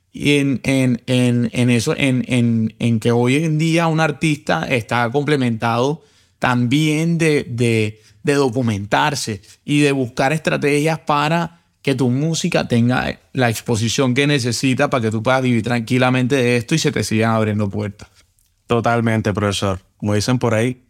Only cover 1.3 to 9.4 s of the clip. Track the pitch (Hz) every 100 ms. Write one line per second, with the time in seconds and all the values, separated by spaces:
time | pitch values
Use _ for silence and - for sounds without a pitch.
1.3 | 120 120 - 123 120 151 - 139 127 -
2.3 | 123 120 113 113 - 120 113 120 117 123
3.3 | 139 165 151 165 165 165 160 156 131 160
4.3 | 147 - 165 - 127 - 120 117 143 143
5.3 | 147 123 110 117 117 135 156 _ _ _
6.3 | - 131 123 120 147 156 151 165 165 160
7.3 | 147 - 117 120 113 107 - _ _ 143
8.3 | 143 135 127 117 98 101 139 147 143 -
9.3 | 101